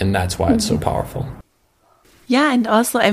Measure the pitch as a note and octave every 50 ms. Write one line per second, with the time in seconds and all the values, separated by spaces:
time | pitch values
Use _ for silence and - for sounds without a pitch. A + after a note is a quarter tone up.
0 | F#2+ G2 G2 G2 F2+ F2+ - - F#2 F2 - A#3 - - - - - - - -
1 | - - - - - - - - - _ _ _ _ _ _ _ _ _ _ _
2 | _ _ _ _ _ - A#3+ C4 D4 D4+ C4 B3 A3 A3 G#3+ A3 A#3+ - - A#3+
3 | A3 G3+